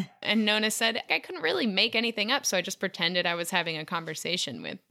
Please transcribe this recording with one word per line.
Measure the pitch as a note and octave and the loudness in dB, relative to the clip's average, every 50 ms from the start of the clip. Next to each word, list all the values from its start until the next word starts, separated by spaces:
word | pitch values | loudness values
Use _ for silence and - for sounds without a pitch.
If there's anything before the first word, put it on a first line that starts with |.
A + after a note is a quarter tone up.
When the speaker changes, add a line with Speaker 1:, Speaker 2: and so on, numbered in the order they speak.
| F#3+ | -6
Speaker 1:
<laughs> | - - - - | -6 -8 -8 -2
Speaker 2:
And | - G#3 A3 G#3+ | 0 2 2 4
Nona | G#3 G#3+ G#3+ G#3+ G#3+ | 2 2 2 2 0
said, | G#3 - A#3 A3+ A3+ - - - | 0 2 0 0 0 0 -2 0
"I | - - | 0 -2
couldn't | - - G4 F4 - | -2 -4 -8 -2 0
really | D#4 F4 F4+ C#4 | 0 2 2 2
make | A3 F#3 G3 G#3+ A3+ - | 2 4 4 2 2 2
anything | A3+ A#3 A#3 A3+ G#3+ G3+ G#3+ | 2 0 0 0 0 0 2
up, | C4 C4+ - | 0 0 0
so | - G#3 F#3 | 0 0 0
I | F3 | 0
just | G3+ - - | -2 -4 -4
pretended | - F#3 - - - E3+ F3+ F3+ F3 | -4 -4 -2 0 0 0 2 2 0
I | F3 E3+ | 0 0
was | E3+ E3+ - | -2 -2 0
having | F#3+ F3+ E3+ E3+ D#3+ D#3 | 2 2 4 4 2 -2
a | D#3 | -4
conversation | - F#3 E3+ E3 E3 D#3 - - E3+ F3 F3+ - - B2 D#2+ D#2+ | -4 -4 -4 -4 -4 -8 -6 -4 -2 0 0 -2 -2 -4 -8 -8
with | D#2 - F#3+ _ _ | -8 -8 -10 _ _